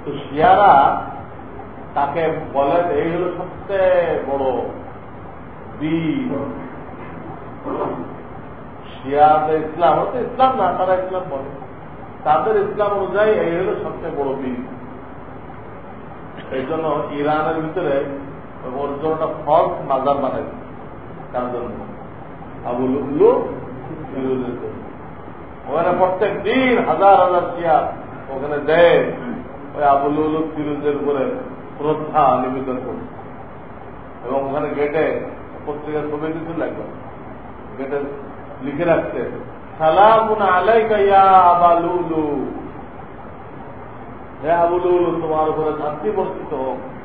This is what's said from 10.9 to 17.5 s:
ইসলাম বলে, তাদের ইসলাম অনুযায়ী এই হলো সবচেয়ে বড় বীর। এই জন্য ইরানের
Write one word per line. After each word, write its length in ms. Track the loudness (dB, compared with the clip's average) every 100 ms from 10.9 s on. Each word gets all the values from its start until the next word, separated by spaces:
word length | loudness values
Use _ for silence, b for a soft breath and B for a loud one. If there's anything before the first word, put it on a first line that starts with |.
ইসলাম 280 | 2 0 -4 -4
বলে, 200 | -8 -8 -12 -14 -14 -16 -14 -16 -4
তাদের 320 | 2 4 4 2
ইসলাম 320 | 2 0 0
অনুযায়ী 420 | 0 0 4 4
এই 280 | 4 2 2
হলো 160 | 0 -2
সবচেয়ে 400 | -4 -6 -6 -2
বড় 100 | -2
বীর। 300 | -2 -4 -6 -8 -12 -14 -14 -14 -14 -14 -14 -14 -14 -14 -16 -14 -14 -14 -14 -14 -14 -6
এই 120 | -6 -4
জন্য 360 | -2 -2 -2 -2
ইরানের 500 | -2 0 2 0